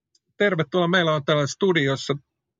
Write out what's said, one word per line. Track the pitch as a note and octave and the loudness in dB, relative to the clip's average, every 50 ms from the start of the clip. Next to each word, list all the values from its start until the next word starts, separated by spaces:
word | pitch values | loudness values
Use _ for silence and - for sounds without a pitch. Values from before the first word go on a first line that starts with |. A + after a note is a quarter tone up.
| _ _ _ _ _ _ _ | _ _ _ _ _ _ _
tervetuloa, | _ G3+ G#3 F#3+ D#3+ C#3+ - - F3+ F3 | _ 0 0 0 -2 -4 -2 0 0 0
meillä | E3+ F3+ F#3 E3+ D#3+ D#3 | 2 2 2 2 2 0
on | D3+ C#3+ | -2 0
täällä | - D#3 D3 C#3+ | 0 0 0 0
studiossa | C#3 - _ G3+ F#3+ F3+ E3 C#3 C3+ C3+ C3 - - C#3+ C#3+ _ _ _ _ _ _ _ | -2 -2 _ 0 0 2 2 0 0 -2 -4 -4 -6 -6 -6 _ _ _ _ _ _ _